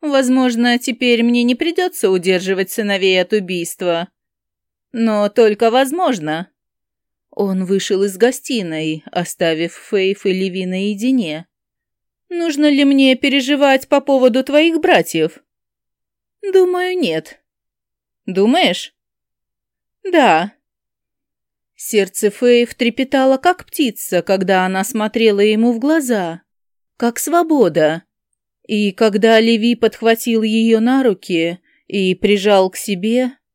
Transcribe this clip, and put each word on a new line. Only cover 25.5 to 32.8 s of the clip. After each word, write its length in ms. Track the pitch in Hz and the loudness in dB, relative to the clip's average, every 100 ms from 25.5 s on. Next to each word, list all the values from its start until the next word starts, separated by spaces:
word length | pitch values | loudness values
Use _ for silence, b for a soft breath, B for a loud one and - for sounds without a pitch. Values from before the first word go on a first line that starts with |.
| 214 233 | 2 0
в 60 | 233 | 0
глаза. 640 | 269 320 262 226 170 165 _ _ _ _ _ _ | 0 0 0 -4 -4 -10 _ _ _ _ _ _
«Как 220 | 233 233 | -4 -4
свобода». 840 | - 339 330 302 196 160 156 160 _ _ _ _ _ _ | -2 0 2 2 2 4 0 0 _ _ _ _ _ _
И 280 | _ 214 208 | _ -2 -2
когда 480 | 190 220 202 220 226 | 0 0 2 4 4
Леви 360 | 226 233 226 233 | 4 2 0 0
подхватил 680 | 220 - 226 226 - 226 | -2 0 0 0 0 -2
её 380 | 220 220 226 220 | 0 0 2 2
на 240 | 226 269 | 2 2
руки 560 | 262 185 - 175 165 175 _ _ _ | 0 -2 -4 -2 -2 -6 _ _ _
и 280 | 202 185 185 | -2 -2 0
прижал 540 | 202 202 196 196 190 | 2 2 4 2 2
к 60 | |
себе, 560 | - | -2